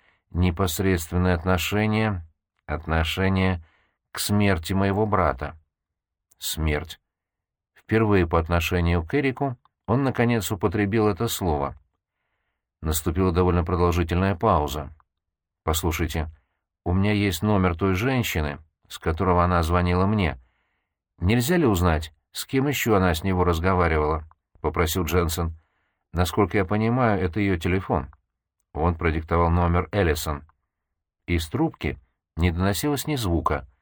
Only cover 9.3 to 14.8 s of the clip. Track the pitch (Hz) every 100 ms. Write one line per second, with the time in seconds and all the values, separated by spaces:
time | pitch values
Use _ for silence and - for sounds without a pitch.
9.3 | 127 139 127 _ _ - 165 135 - 117
10.3 | 120 95 104 104 104 101 110 107 101 117
11.3 | - 95 73 69 65 _ _ _ _ _
12.3 | _ _ _ _ _ 80 78 - 82 92
13.3 | 87 90 87 87 90 87 85 82 90 95
14.3 | 95 113 87 76 73